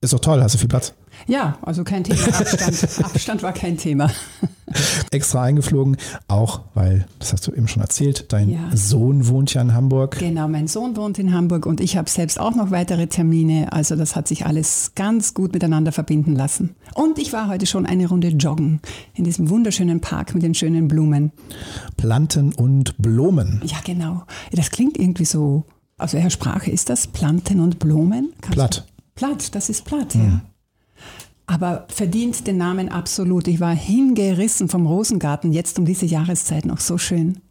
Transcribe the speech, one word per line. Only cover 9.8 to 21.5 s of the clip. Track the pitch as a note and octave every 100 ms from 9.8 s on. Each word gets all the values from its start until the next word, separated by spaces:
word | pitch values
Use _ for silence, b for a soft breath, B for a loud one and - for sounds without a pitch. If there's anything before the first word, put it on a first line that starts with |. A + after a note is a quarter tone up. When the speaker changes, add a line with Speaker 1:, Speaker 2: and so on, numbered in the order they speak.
| C3+ C3 C3+ C3+
Speaker 2:
Genau, | E3+ E3 D#3
mein | D#3 D#3
Sohn | G#3+ B3 G#3+
wohnt | G#3 G3+
in | F#3+
Hamburg | F3+ F3 E3+ E3
und | D#3+
ich | F#3 F#3
habe | E3
selbst | - E3 -
auch | G#3+ A#3
noch | G3+
weitere | F3+ F3 F3 E3+
Termine. | - D#3+ E3 D#3+ D#3+ D3+
Also | D#3 D3+ D#3+
das | D#3 -
hat | D#3
sich | D#3+ E3
alles | D3+ D#3 - - -
ganz | G3 A3+ G#3
gut | - F#3+
miteinander | F3+ F3 D#3 D#3+
verbinden | D3+ D#3+ D3+ D3+
lassen. | C#3+ C#3 - F3+ - B -
Und | D#4+ D#4
ich | D4
war | A3+ G#3+
heute | F#3+ G3
schon | G3 -
eine | F#3 F3+
Runde | F3+ E3+
joggen | D#3 D3+ D#3 D3+ D#3 B B B -
in | F3
diesem | E3+ D#3
wunderschönen | G#3 A3+ G3 F3 E3+
Park | - - E3+
mit | F3+
den | E3 E3
schönen | D#3+ E3 D#3+
Blumen. | D3+ D#3 D3 D3+ - B